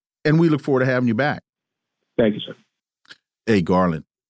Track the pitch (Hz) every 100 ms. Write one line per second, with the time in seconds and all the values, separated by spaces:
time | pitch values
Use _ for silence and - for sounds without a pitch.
0 | _ _ 151 160 170 151 - 131 131 127
1 | 123 113 143 90 _ _ _ _ _ _
2 | _ - 113 104 - - _ _ _ _
3 | _ - _ _ - 104 80 92 90 78
4 | - _